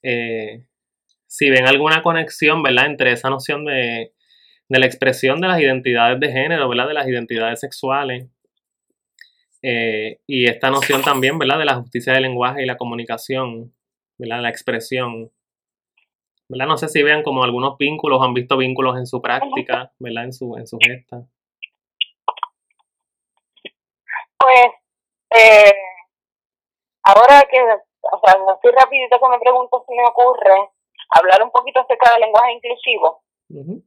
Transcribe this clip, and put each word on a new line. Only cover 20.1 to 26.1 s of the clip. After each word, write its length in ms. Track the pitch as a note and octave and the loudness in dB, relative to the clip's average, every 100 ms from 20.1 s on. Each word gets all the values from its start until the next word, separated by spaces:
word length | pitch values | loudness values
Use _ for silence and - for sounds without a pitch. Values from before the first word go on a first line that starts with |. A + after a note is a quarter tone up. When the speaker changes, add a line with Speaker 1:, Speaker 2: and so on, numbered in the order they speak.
| A#2 | -12
Speaker 1:
En 80 | B2 | -12
su, 200 | B2+ B2 A#2 | -14 -14 -14
en 100 | A2+ | -16
su 120 | A2+ | -6
gesta. 440 | B2 B2+ _ B2 B2 _ _ _ - _ _ _ - _ - - - _ _ _ _ _ _ _ _ _ _ _ - _ _ _ _ - - _ | -4 -6 _ -20 -20 _ _ _ -20 _ _ _ -14 _ -12 -12 -16 _ _ _ _ _ _ _ _ _ _ _ -20 _ _ _ _ -16 -16 _
Speaker 2:
Pues, 280 | C4 B3+ B3 - _ _ _ _ _ | 4 6 4 0 _ _ _ _ _
eh, 380 | A3+ A3 G#3+ G#3 G3+ F#3+ F#3 _ | 6 8 8 8 6 -2 -18 _